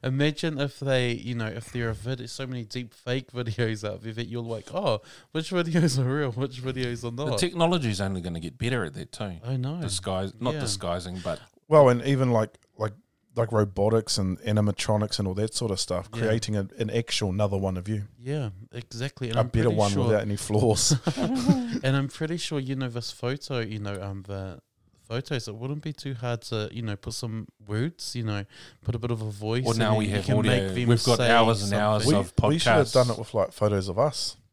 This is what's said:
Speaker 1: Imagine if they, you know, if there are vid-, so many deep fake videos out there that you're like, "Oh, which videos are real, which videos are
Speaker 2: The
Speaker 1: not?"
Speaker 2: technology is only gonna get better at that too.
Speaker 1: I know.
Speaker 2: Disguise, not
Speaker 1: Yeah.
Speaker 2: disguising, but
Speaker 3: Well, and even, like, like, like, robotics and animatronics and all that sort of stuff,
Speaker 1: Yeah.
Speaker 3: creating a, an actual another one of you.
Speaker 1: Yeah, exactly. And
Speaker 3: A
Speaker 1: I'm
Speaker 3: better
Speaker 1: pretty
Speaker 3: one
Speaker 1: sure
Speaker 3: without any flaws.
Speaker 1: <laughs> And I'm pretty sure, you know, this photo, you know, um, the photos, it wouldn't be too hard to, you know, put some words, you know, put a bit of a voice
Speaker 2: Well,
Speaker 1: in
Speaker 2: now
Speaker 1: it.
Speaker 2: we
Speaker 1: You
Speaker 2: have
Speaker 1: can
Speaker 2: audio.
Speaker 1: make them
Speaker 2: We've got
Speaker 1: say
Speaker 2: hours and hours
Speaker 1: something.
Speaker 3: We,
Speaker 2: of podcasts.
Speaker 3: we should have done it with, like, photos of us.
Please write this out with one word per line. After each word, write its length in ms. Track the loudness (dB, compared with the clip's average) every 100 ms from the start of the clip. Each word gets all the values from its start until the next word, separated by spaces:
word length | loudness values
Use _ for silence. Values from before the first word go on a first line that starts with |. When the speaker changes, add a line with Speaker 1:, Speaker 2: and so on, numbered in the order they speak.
Speaker 1:
Imagine 560 | -2 2 2 0 -4 -2
if 180 | -4 -4
they, 320 | 0 2 2
you 220 | -2 -4
know, 120 | -4 -4
if 260 | -6 -8
there 160 | -4 -2
are 60 |
vid-, 340 | -4 -6 -8 -8
so 180 | -10 -8
many 180 | -8 -8
deep 260 | -10 -10
fake 400 | -12 -4 -4 -4
videos 560 | -6 -6 0 0 0 -6
out 140 | -6
there 100 | -10
that 140 | -8 -8
you're 160 | -6
like, 320 | -6 -8 -6
"Oh, 260 | -4 0 0 -4 -20 _
which 180 | -8 -2
videos 480 | -2 0 2 2 2
are 60 | 0 0
real, 140 | -2
which 280 | -2 -4 -4
videos 420 | -8 -4 -4 -4
are 60 | -6
Speaker 2:
The 140 | -4
Speaker 1:
not?" 140 | -2 0
Speaker 2:
technology 500 | 0 2 2 2 0
is 140 | 0
only 180 | -2 -2
gonna 180 | -4 -6
get 180 | -8 -6
better 260 | -4 -2
at 80 | -4
that 180 | -8 -14
too. 240 | -8 -10 -8
Speaker 1:
I 140 | -6 -4
know. 240 | -4 -4
Speaker 2:
Disguise, 540 | -4 -4 -4 -4 -4 -4
not 140 | -4
Speaker 1:
Yeah. 60 | -2
Speaker 2:
disguising, 600 | -4 -4 -4 -4 -6 -8
but 160 | -6 -8 -10 _ _
Speaker 3:
Well, 200 | 8 8
and 140 | 6
even, 280 | 2 2 4
like, 260 | 2 0 _ _ _
like, 160 | -6 -6 _ _ _
like, 160 | -4 0
robotics 680 | 2 2 2 4 4 2 -2
and 200 | 0 -2
animatronics 760 | 0 2 2 0 0 2 0 -2
and 80 | -2
all 80 |
that 200 | -2 -2
sort 160 | -2 -2
of 100 | -2
stuff, 300 | -2 -4 -4
Speaker 1:
Yeah. 80 | -4
Speaker 3:
creating 360 | 0 0 0 -2
a, 120 | -4 -4
an 120 | -2
actual 400 | -2 -2 -2 0
another 260 | 0 0 2
one 220 | -2 -2
of 100 | -4
you. 160 | -6 -6 -12
Speaker 1:
Yeah, 300 | -8 -6 -6 -10 -16
exactly. 560 | -14 -14 -8 -8 -6 -4
And 80 | 0
Speaker 3:
A 20 |
Speaker 1:
I'm 80 | 2
Speaker 3:
better 160 | 4 4
Speaker 1:
pretty 60 | 4
Speaker 3:
one 140 | 4
Speaker 1:
sure 140 | 4
Speaker 3:
without 160 | 2 2
any 140 | 0 -4
flaws. 640 | 0 2 4 4 4 2 0
Speaker 1:
<laughs> 100 | -2 0 0 2 2 2 -2
And 140 | 0 0
I'm 120 | -2
pretty 280 | -4 -6 -4
sure, 240 | -4 -4
you 160 | -4 -4
know, 120 | -4
this 200 | -6 -8
photo, 500 | -6 -4 -4 -4 -6
you 180 | -4 -6
know, 200 | -6 -6
um, 200 | -6 -8 -8
the 320 | -8 -8 -12 _ _ _ _ _
photos, 400 | -8 -4 -6 -6
it 60 | -10
wouldn't 260 | -8 -8
be 100 | -8
too 220 | -10 -8
hard 260 | -6 -4 -4
to, 260 | -4 -4 -4
you 80 | -6
know, 140 | -6 -6
put 160 | -6
some 340 | -8 -6 -8 -10 _ -6
words, 480 | -4 -4 -6 -10
you 80 | -6
know, 220 | -4 -4 -6 -14 -20 -10
put 120 | -4
a 40 | -2
bit 100 | -2
of 100 | -2
a 100 | -4
voice 340 | -6 -2 0
Speaker 2:
Well, 80 | 2
Speaker 1:
in 60 | 2
Speaker 2:
now 180 | 4 4
Speaker 1:
it. 20 |
Speaker 2:
we 60 | 4
Speaker 1:
You 40 |
Speaker 2:
have 120 | 0 2
Speaker 1:
can 120 | 2
Speaker 2:
audio. 120 | 4
Speaker 1:
make 220 | 2 2
them 140 | 0 4
Speaker 2:
We've 160 | 4
got 120 | 6 4
Speaker 1:
say 100 | 8
Speaker 2:
hours 320 | 8 8 4
and 100 | 2
hours 300 | 2 4 4
Speaker 1:
something. 140 | 4 4
Speaker 3:
We, 60 |
Speaker 2:
of 120 | 2 2
podcasts. 120 | 2
Speaker 3:
we 100 | 4
should 140 | 6
have 200 | 6 6
done 180 | 4 4
it 80 | 2
with, 160 | -4
like, 180 | 0 -2
photos 360 | 2 2 2 0
of 100 | 2
us. 380 | 0 0 -8 -8 _